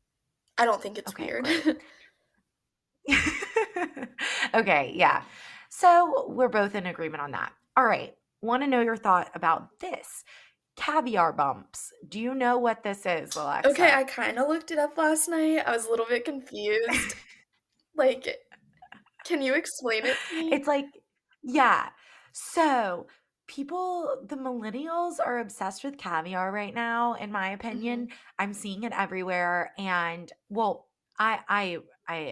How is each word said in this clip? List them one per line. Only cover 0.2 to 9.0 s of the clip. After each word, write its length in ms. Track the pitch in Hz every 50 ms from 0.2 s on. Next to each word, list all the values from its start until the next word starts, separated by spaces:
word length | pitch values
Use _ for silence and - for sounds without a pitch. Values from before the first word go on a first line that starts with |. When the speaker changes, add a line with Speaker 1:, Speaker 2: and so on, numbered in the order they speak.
| _ _ _ _ _ _ - -
Speaker 1:
I 60 | 240
don't 160 | 233 208 196 -
think 160 | 196 208 208
it's 200 | - 196 196 -
Speaker 2:
Okay, 0 |
Speaker 1:
weird. 300 | - - - 247 247 294 330
<laughs> 20 |
Speaker 2:
great. 120 | 320 302 311 254 - - - - - - - _ _ _ _ _ _ _ _ _ _ _ _ _ _ _ _ _ _ -
<laughs> 1120 | - 277 - - 302 - - 403 - - 453 427 - - 359 349 320 - 277 262 - - - - - - - - 233 -
Okay, 380 | 226 226 196 165 147 135 120 -
yeah. 300 | - 175 143 143 - - - - - - - - - - -
So 600 | - - - 349 349 339 349 320 - - - -
we're 200 | - 233 254 240
both 260 | 240 214 202 202 202
in 120 | 208 180
agreement 360 | 180 170 - 165 156 156 147 143
on 100 | 143 127
that. 200 | 90 - - - _ _ _ -
All 80 | 262 254
right. 320 | 226 190 - - - - _ _ _ _ -
Wanna 260 | - 226 240 254 285
know 140 | 285 262 240
your 160 | 233 233 226
thought 340 | 220